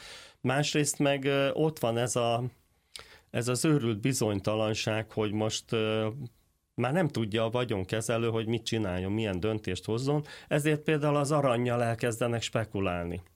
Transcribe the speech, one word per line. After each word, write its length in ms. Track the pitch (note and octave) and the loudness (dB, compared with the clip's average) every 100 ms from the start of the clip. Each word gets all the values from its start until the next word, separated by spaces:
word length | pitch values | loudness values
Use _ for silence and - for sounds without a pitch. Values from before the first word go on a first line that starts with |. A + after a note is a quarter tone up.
| - - - - | -18 -18 -20 -6
Másrészt 580 | B2+ C3+ D3 D3+ D3 - | -2 0 2 2 0 2
meg, 260 | C#3+ C#3 | 2 2
ö, 260 | C3+ C#3 C#3 | 0 2 0
ott 260 | - D#3 D3+ | 2 0 0
van 200 | A#2 A#2 | 0 0
ez 180 | A#2+ B2 | 0 0
a, 260 | A#2 A#2 B2 - _ _ _ - - - _ | 2 0 -2 -8 _ _ _ -20 -20 -20 _
ez 180 | - A#2+ | -4 0
az 160 | B2 | 2
őrült 360 | D#3+ D3 A#2 G#2 | 4 4 2 0
bizonytalanság, 1080 | A#2+ C#3 A2 G2 G#2 G#2+ A2 A2 - A2 A2 | 0 2 2 2 0 2 2 0 0 0 -2
hogy 220 | - G#2+ | -2 0
most, 400 | G#2+ G#2+ - - | 0 0 -2 -2
ö, 360 | A#2 A2 A2 A2 C3 B2 _ _ _ _ | 0 0 0 -2 -4 -12 _ _ _ _
már 180 | - B2 | -2 0
nem 160 | E3+ E3 | 2 0
tudja 360 | A#2 A2 A2+ | 0 0 0
a 60 | A2+ | 0
vagyonkezelő, 800 | A#2+ B2 G#2 F#2 A2 A2 A#2 A#2 | 0 0 -2 -2 -2 0 0 0
hogy 180 | A2+ A2+ | 0 0
mit 180 | A2+ | -2
csináljon, 480 | - A2+ G2+ F2+ F#2+ | 0 -2 0 -2 0
milyen 280 | G#2+ G#2+ F#2 | 0 0 0
döntést 440 | G#2+ A2 F#2+ F2+ | 0 -2 -4 -6
hozzon, 400 | - A2+ C3+ D3 D3 - - | -4 -2 0 -2 -4 -10 -2
ezért 320 | D3+ D3+ D3 | 0 2 0
például 360 | D#3 D#3 D3 D3 | 2 2 2 2
az 160 | C#3 | 2
arannyal 500 | D3+ C3+ A#2 B2 A#2+ | 2 2 2 2 2
elkezdenek 600 | A#2 A#2 B2 A2 A#2+ A#2 | 0 0 -2 0 0 -2
spekulálni. 800 | - A#2+ G#2+ G2+ F#2+ F2 F2 F2 - | -2 -2 -2 -2 -2 -2 -4 -6 -10